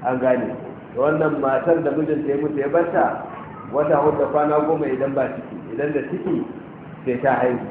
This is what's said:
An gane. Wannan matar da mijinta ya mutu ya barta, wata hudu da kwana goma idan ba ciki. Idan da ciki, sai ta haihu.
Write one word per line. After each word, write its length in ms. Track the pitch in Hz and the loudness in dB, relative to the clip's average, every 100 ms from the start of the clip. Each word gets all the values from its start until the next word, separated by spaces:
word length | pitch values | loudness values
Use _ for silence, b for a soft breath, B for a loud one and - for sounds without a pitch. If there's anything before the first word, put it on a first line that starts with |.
An 140 | 123 127 | 0 0
gane. 320 | 127 127 107 87 - - - 117 | 2 2 0 -6 -10 -14 -10 0
Wannan 440 | 139 160 156 147 | 2 4 2 2
matar 420 | 139 135 170 165 | 2 2 4 2
da 80 | 151 | 2
mijinta 380 | 147 151 147 139 | 0 0 0 0
ya 60 | 143 | 0
mutu 220 | 151 143 | 0 0
ya 100 | 135 | 2
barta, 560 | 170 170 180 123 - - - - - - | 2 2 2 0 -2 -8 -12 -14 -14 -6
wata 240 | 123 151 151 | 0 2 4
hudu 220 | 151 147 | 4 2
da 80 | 139 | 2
kwana 340 | 151 147 151 | 2 4 2
goma 260 | 151 160 143 | 2 0 0
idan 280 | 131 135 | 0 0
ba 120 | 135 127 | 0 -2
ciki. 220 | - - 98 - | -4 -10 -12 -10
Idan 160 | - 147 | -4 -2
da 80 | 147 123 | -2 -2
ciki, 360 | 180 - 147 - - - - - - | -4 -2 -2 -4 -10 -14 -16 -16 -10
sai 140 | - 120 | -4 0
ta 140 | 135 | 2
haihu. 240 | 120 127 120 104 | 2 2 0 -4